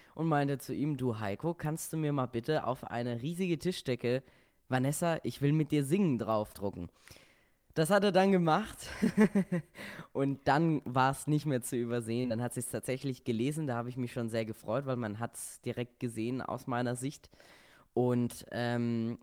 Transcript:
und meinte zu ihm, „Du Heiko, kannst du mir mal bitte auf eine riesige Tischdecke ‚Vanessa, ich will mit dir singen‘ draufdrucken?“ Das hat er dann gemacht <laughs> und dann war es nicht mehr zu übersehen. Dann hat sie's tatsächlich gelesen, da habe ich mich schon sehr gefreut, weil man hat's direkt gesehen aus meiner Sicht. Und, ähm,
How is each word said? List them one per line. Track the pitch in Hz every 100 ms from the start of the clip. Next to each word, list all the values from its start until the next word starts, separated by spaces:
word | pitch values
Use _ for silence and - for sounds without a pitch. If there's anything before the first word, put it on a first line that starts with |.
| -
und | - 165
meinte | 147 139 135
zu | -
ihm, | 107 147 135
„Du | 127 107
Heiko, | 104 - 165
kannst | 170 156 160 -
du | 160
mir | 151
mal | 143 127
bitte | 117 117 156 -
auf | 131
eine | - 117 120 117
riesige | 139 175 185 156
Tischdecke | 175 185 - 123 120 127 - _ _ _ _
‚Vanessa, | 127 131 147 175 165
ich | - -
will | 143
mit | 156 151
dir | 151 135
singen‘ | 190 185 117
draufdrucken?“ | 104 110 107 - 98 90 87 - - - - _ _ _ _ -
Das | 156
hat | 202
er | 202
dann | 180 196
gemacht | 190 165 160 220 - - -
<laughs> | 202 - 214 202 180 175 - - - - -
und | - 139 135 -
dann | 143 165 156
war | - 127 131
es | 139 -
nicht | 151 156
mehr | 127
zu | - 127
übersehen. | 117 120 113 117 127
Dann | 110
hat | 120
sie's | - -
tatsächlich | 113 - 131 139 123
gelesen, | - 110 127 151 147
da | 120
habe | 120
ich | 123
mich | 120
schon | 127 117
sehr | 113
gefreut, | 110 107 - 120 135
weil | 123
man | 110 104
hat's | 117 - - -
direkt | 123 120 120 _
gesehen | 123 113 113 127
aus | - 123 -
meiner | 120 123 123
Sicht. | 131 - - - - - - - _
Und, | - 123 123 120 - -
ähm, | - 120 120 120 117 113 117